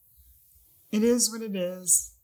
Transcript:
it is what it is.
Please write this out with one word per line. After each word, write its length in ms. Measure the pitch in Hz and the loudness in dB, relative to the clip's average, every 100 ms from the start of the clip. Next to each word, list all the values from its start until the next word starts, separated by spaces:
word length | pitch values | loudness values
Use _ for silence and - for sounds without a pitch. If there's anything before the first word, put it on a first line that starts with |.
| _ _ _ _ _ _ _ _ - | _ _ _ _ _ _ _ _ -4
it 120 | 208 | 0
is 280 | 233 240 226 | 2 2 0
what 100 | 226 | -4
it 140 | 220 196 | -8 -6
is. 580 | 180 185 180 - - - | -6 -4 0 0 0 -16